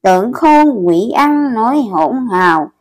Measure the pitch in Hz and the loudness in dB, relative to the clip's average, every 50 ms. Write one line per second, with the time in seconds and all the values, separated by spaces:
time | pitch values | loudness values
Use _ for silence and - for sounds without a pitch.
0 | - 190 185 185 196 240 247 - 330 311 302 302 302 302 262 208 175 175 170 170 | 2 2 2 2 0 -4 -4 0 2 4 4 4 4 2 0 0 0 0 0 0
1 | 202 240 - - 285 294 294 294 294 277 240 220 220 240 277 302 262 208 185 156 | 0 -2 -2 0 0 0 0 0 -2 -2 -2 -2 -2 0 0 -2 -2 -2 -2 -2
2 | 160 147 247 262 254 233 185 180 185 175 165 160 147 151 _ _ | -2 0 -2 -4 -4 -4 -2 0 2 2 0 0 -2 -6 _ _